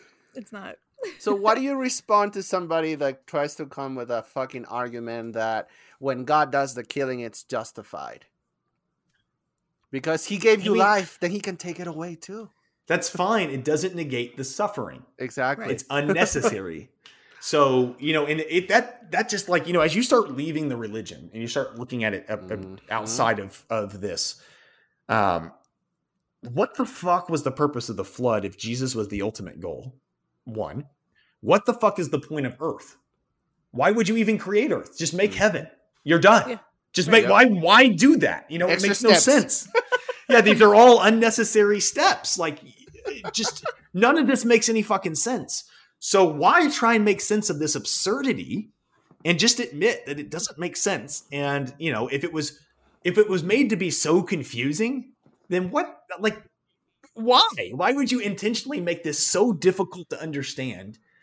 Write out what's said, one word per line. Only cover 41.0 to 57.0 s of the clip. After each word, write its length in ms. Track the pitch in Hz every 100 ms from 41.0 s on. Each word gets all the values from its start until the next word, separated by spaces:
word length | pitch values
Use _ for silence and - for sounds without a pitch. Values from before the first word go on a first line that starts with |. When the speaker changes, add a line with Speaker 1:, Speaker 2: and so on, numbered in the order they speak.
Speaker 3:
unnecessary 760 | 196 226 226 226 214 220 208 208
steps. 600 | - - 370 - - 185
Like, 200 | 160 151 - - - - - 233 -
just 320 | - - - 587 - _
none 240 | 180 233 320
of 80 | 262
this 180 | 262
makes 260 | 233 226 233
any 120 | 226
fucking 320 | 208 190 180
sense. 520 | 151 233 240 - - - _ _ _
So 240 | - 196 175
why 420 | 147 180 339 302
try 240 | - 233 226
and 100 | 208
make 160 | 196
sense 300 | - 214 202
of 80 | 147
this 160 | 151 131
absurdity 960 | - - 185 262 269 117 80 170 - _ _ _ _ _
and 140 | 165 170
just 220 | 220 -
admit 480 | 240 143 220 - 135
that 120 | 147
it 120 | 147
doesn't 260 | 156 - 151
make 200 | 175 -
sense? 480 | 202 156 107 - -
And, 440 | 143 143 143 127 -
you 140 | 160
know, 160 | 113 120
if 160 | 139
it 100 | 170
was, 260 | 156 147 - _ _ _ _
if 160 | 180 190
it 100 | 214
was 140 | 185
made 260 | 175 240 233
to 60 | 196
be 160 | 180
so 320 | - 151 170
confusing, 880 | 170 170 123 120 135 151 233 269 - _ _ _ -
then 200 | 180 180
what, 260 | 285 349 - - 175
like, 220 | 214 - - _ _ _ _ _